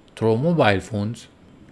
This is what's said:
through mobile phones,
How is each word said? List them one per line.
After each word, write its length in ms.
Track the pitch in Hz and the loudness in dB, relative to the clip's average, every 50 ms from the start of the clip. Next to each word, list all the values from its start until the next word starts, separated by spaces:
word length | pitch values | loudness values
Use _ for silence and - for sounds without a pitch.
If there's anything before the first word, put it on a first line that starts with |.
| _ _ _ | _ _ _
through 220 | - 110 113 110 | -2 0 0 0
mobile 420 | 113 139 170 175 156 131 107 101 95 | 2 0 0 2 4 4 4 2 0
phones, 480 | - - 110 101 101 110 120 - - - _ _ - - - - - - | -2 -6 -6 -6 -6 -6 -8 -10 -16 -20 _ _ -20 -20 -20 -20 -20 -14